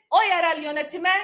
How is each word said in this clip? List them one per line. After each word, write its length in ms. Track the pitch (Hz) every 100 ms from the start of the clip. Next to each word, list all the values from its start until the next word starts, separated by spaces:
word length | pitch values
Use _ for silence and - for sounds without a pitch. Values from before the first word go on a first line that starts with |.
| -
o 120 | 359
yerel 400 | 415 359 330 311
yönetime 480 | 302 302 294 359 359 381